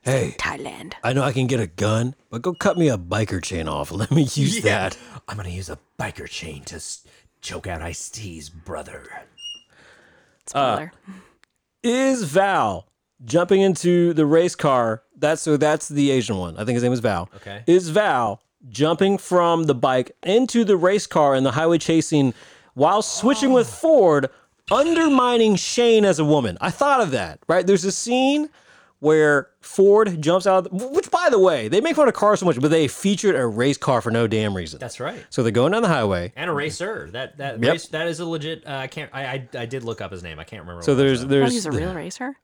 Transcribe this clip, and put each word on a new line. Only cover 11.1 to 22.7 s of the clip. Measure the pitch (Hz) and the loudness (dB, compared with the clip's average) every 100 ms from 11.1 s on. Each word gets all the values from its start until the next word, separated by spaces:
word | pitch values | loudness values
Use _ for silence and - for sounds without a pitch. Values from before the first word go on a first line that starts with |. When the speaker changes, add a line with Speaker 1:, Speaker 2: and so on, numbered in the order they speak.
| 190 - _ _ _ _ _ | -20 -20 _ _ _ _ _
Speaker 1:
is | 240 247 269 262 | -2 0 0 0
Val | 180 151 196 180 117 90 - _ _ _ | 0 0 2 2 0 -4 -10 _ _ _
jumping | 117 160 175 196 | -2 0 2 4
into | 196 175 175 175 170 | 4 2 2 4 4
the | 156 151 | 2 4
race | 160 175 - | 4 2 0
car? | 151 131 117 110 _ _ | 0 2 2 -2 _ _
That's, | 147 160 | -2 -2
so | - 151 | 0 2
that's | 151 151 - | 2 0 -2
the | 143 143 | 0 2
Asian | 131 113 101 | 2 0 -4
one. | 87 80 | -6 -8
I | 107 | -4
think | 120 | 0
his | |
name | 123 | 0
is | 123 | 0
Val. | 113 92 90 95 | -2 -2 -6 -14
Speaker 3:
Okay. | - 101 117 | -18 -10 2
Speaker 1:
Is | 180 175 | 2 4
Val | 160 208 139 117 101 _ _ 131 | 0 2 2 0 -4 _ _ -18
jumping | 107 151 170 196 196 | -2 0 2 0 0
from | - 180 170 165 160 | 0 2 2 2 0
the | 131 | 2
bike | 135 127 127 - | 2 0 -2 -8
into | - 208 254 233 | 0 2 2 0
the | 214 196 | 2 4
race | 175 208 - | 4 2 0
car | 180 147 135 | 2 4 4
in | |
the | 131 | 2
highway | 123 165 170 | 0 2 2
chasing | - 165 - 151 135 - - - _ | 2 0 2 2 2 0 -14 -20 _